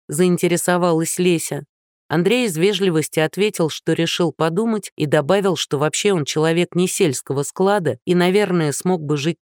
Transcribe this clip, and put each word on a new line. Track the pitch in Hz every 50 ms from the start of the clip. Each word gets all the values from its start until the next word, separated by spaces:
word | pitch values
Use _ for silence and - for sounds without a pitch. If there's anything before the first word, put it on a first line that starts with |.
| _ -
заинтересовалась | 151 147 180 180 175 165 - 175 170 170 - - 180 180 175 180 165 160 165 160 - -
Леся. | 180 185 175 160 - - 143 143 143 - _ _ _ _ _ _ _ -
Андрей | - 160 175 190 233 254 254
из | 226 165
вежливости | 156 165 202 208 175 196 190 165 160 147 - - -
ответил, | 156 156 - - 202 214 196 - 175 151
что | - - - - 165
решил | 156 165 160 - - 180 165
подумать, | - - 160 165 165 175 226 233 220 208 196 - -
и | - 151
добавил, | 147 135 156 143 139 185 202 190 202 226
что | - - - - 139
вообще | 147 151 147 - - 208 196
он | 175 143
человек | - - 156 151 160 165 165 175 - -
не | 165 180 185
сельского | - - 202 165 131 - - - 139 135 143
склада | - - - 185 196 202 208 175 151 110 - _
и, | - 180
наверное, | 180 175 180 185 208 208 190 180 175 160 147
смог | 135 - - 185 185 175
бы | 151 143 151 147
жить | 135 165 170 -